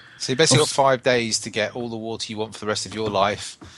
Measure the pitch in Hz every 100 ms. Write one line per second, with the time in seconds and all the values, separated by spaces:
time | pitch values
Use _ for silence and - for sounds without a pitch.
0 | - - - 131 160 160 151 - 135 131
1 | 135 123 117 107 117 107 104 123 120 113
2 | 110 110 - 107 110 101 104 104 92 104
3 | 110 101 101 101 - - -